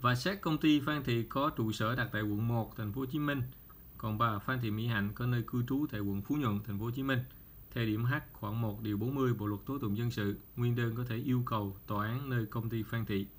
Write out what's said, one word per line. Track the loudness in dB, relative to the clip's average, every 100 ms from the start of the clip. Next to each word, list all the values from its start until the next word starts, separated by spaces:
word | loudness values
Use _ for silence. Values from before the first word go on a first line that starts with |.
Và | 4
xét | 4 2 0
công | 0 4
ty | 6 6
Phan | 4 0
Thị | 2 0
có | 2 2 2
trụ | 2 0
sở | 2 2
đặt | 2 0
tại | 0
quận | 0 0 2
một, | 2 0 -4
thành | -4
phố | -4
Hồ | -2
Chí | 0
Minh, | 0 0 -2 -8 -20 -20 -20 -8
còn | -4 2
bà | 2 2
Phan | -2 -2
Thị | 0
Mỹ | 0 0
Hạnh | 2 0
có | 0 0
nơi | 0 0
cư | -2 0
trú | 0 0
tại | -2
quận | -2 -2
Phú | 0 0
Nhuận, | 2 0
thành | -2 -4
phố |
Hồ | -4
Chí | -2
Minh. | 0 0 -2 -12 -20 -20 -8
Theo | -2 0
điểm | 2
H | 2 0 -4
khoản | -8 -4 0
một | -2 -2
điều | -2 0
bốn | 0
mươi | 2 2
Bộ | 2 0
luật | -2 -4
Tố | -2
tụng | 0 0
dân | 0
sự, | 0 0 -2 -8 -2
nguyên | 0
đơn | 2 0 -2
có |
thể | -4 -2
yêu | 0 0 2
cầu | 0 -2 -6 -4
tòa | -2 0
án | -2 0
nơi | 0 0
công | -2 -2
ty | -2
Phan | -2 -4 0
Thị | 0 -2